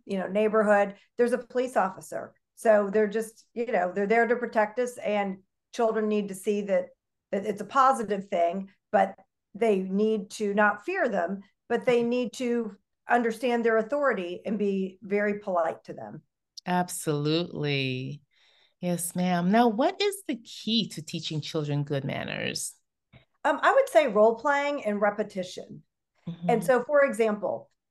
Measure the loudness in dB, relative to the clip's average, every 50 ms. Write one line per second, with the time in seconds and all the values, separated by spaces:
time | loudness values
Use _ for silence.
0 | _ -6 -4 -4 -4 -2 0 2 2 4 4 2 4 6 6 4 4 2 -2 -12
1 | _ _ _ 0 0 0 0 -2 -4 -4 -4 -4 -4 0 0 0 0 0 -2 -8
2 | -14 -12 -10 -10 -10 -12 _ _ _ _ _ -2 4 4 6 6 4 2 2 2
3 | 2 2 0 -4 -6 -6 -10 -20 _ _ _ -6 -6 -2 0 0 0 0 -2 -2
4 | 0 2 4 4 4 4 2 0 -2 -2 0 0 0 0 0 -4 -4 -4 -6 -6
5 | -4 -2 -2 0 -2 -2 -4 -8 _ _ _ _ _ _ -4 -2 0 0 0 0
6 | 0 0 0 0 -2 -4 -8 -6 -4 -2 -2 -2 0 0 0 0 0 -2 _ _
7 | _ _ _ _ _ _ -4 -4 -2 -4 -6 -6 -8 -2 2 4 6 6 4 2
8 | 0 -4 -4 -4 -4 -4 0 2 2 2 0 -4 -8 -10 _ _ _ _ 2 2
9 | 2 2 0 -12 _ _ _ _ _ _ _ -2 2 2 2 2 0 -2 0 0
10 | 2 2 0 0 -4 -8 -8 -6 -4 -2 2 4 4 4 2 0 -6 -6 -2 0
11 | 0 0 0 -2 -2 -2 -4 -8 -10 _ _ _ _ _ -4 0 2 2 2 2
12 | 2 0 0 -2 -2 -4 -6 -6 -4 -2 -2 -2 -2 -6 -10 -14 _ _ _ _
13 | _ 0 0 2 2 0 -2 -2 -2 0 0 2 2 2 2 2 0 0 -2 0
14 | 0 0 0 -2 -4 -6 -8 -8 -6 -6 -4 -2 0 0 0 -2 -4 -4 -8 _
15 | -8 -4 -2 0 0 0 -2 -4 -6 -4 -2 0 0 -2 -4 -8 _ -16 -14 -14
16 | -14 -14 -14 -16 -20 _ _ _ _ _ _ -14 _ -2 0 0 0 -2 -6 -6
17 | -2 -2 -2 0 0 0 0 0 -2 -4 -6 -4 -2 -2 0 0 0 -2 -4 -4
18 | -6 -8 -10 -12 _ _ _ _ _ _ _ _ _ _ _ _ -4 -4 -2 -2
19 | -4 -6 -4 -2 0 0 0 2 2 4 4 4 4 4 2 2 0 0 0 0
20 | -2 -2 -2 -4 -6 -8 -8 -8 -8 -16 -18 -10 -4 -2 0 0 -2 -2 -6 -12
21 | -12 -10 -10 -10 -8 -6 -6 -6 -6 -4 -4 -4 -2 -2 -2 -2 -2 -2 -4 -4
22 | -4 -4 -6 -6 -6 -6 -6 -6 -6 -6 -6 -6 -8 -10 -12 _ _ _ _ _
23 | _ _ _ -20 _ _ _ _ _ 0 0 4 2 4 6 4 4 6 4 4
24 | 4 6 4 6 6 6 6 2 0 0 2 2 0 0 -2 -2 -2 -2 -2 2
25 | 0 0 0 -2 -6 -6 -6 -8 -8 -8 -10 -14 -14 -14 -18 -20 -20 _ _ _
26 | _ _ _ _ _ -14 -12 -6 0 0 0 2 4 2 2 2 2 2 4 4
27 | 4 4 2 0 0 0 0 -2 -4 -4 -4 -6 -8 _ _ _ _ _